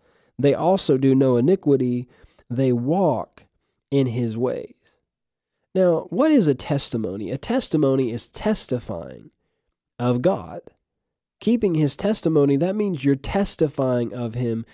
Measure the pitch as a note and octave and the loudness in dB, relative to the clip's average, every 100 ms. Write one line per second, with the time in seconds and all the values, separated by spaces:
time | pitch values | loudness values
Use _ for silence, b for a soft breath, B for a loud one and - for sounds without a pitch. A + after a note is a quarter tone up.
0 | _ _ _ - C#3 - D#3+ F#3+ - C3+ | _ _ _ 0 0 2 2 0 2 2
1 | C3+ C3 C3+ A#2+ C3+ F#3+ D3 C3+ B2+ B2 | 4 4 4 4 2 2 2 2 2 -2
2 | A#2+ b b b b A#2+ C3 A#2+ B2 F3+ | -6 b b b b 0 2 2 0 0
3 | F3+ A2+ - - _ _ _ _ _ C#3 | 2 0 -6 -16 _ _ _ _ _ 0
4 | B2+ A2+ A#2 A2 B2 - - - _ _ | 0 0 -4 -2 -4 -4 -10 -18 _ _
5 | _ _ _ _ _ _ _ F#3 F3+ D#3+ | _ _ _ _ _ _ _ 2 2 2
6 | - F3+ D#4 D4 D#3+ C3 - C#3+ - A#2 | -2 0 4 4 4 0 -2 -4 -2 -4
7 | G#2 G2 F#2+ C3 - B3+ - D#3+ C#3 C3+ | -4 -6 -6 -8 -4 -4 0 2 2 2
8 | B2+ A#2 - - G#3+ G#3+ - B2 - F2+ | 0 -4 -8 -6 -2 -2 -2 -6 -6 -10
9 | C2+ A#1+ G#1+ _ _ _ _ _ _ - | -10 -16 -20 _ _ _ _ _ _ -4
10 | B2 B2 E3 E3 F2 F2 - _ _ _ | 0 2 2 0 -6 -16 -16 _ _ _
11 | _ _ _ _ - A#3 G#3+ D#3+ D3 - | _ _ _ _ 0 2 2 2 0 0
12 | G3 A3 E3 D#3 C#3+ C#3 F3 G#3 G#3 D#3+ | -2 -2 0 2 4 2 0 -2 -2 0
13 | C3+ C3+ - G3 G3+ - D#3 - C3 B2 | 0 0 0 -2 -2 -2 -2 0 -2 0
14 | A#2+ B2 A#2+ A#2 B2 A2+ A#2 | -2 -6 -8 -4 -4 -4 -8